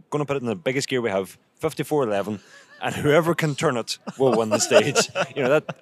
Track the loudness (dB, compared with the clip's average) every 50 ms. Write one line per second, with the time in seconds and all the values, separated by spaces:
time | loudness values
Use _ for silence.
0 | -6 -6 -4 -4 -2 -2 -4 -4 -2 -4 -4 -4 -2 -4 -2 -2 -2 -2 -2 -2
1 | -2 0 -2 -2 -4 -4 -8 -20 _ _ _ -6 -6 -4 -4 -6 -4 -2 0 0
2 | 0 0 0 -2 -2 -4 -6 -8 -10 -16 -20 -20 -20 -20 -14 -10 -8 -6 -4 -2
3 | 2 2 4 4 4 2 0 0 -2 -2 -2 0 0 0 0 -2 -4 -6 -8 -10
4 | -10 -8 -2 2 2 4 4 4 2 2 0 0 2 4 4 4 4 4 2 0
5 | 0 0 -2 -6 -6 -4 -4 -2 0 2 2 2 0 -2 -6 -2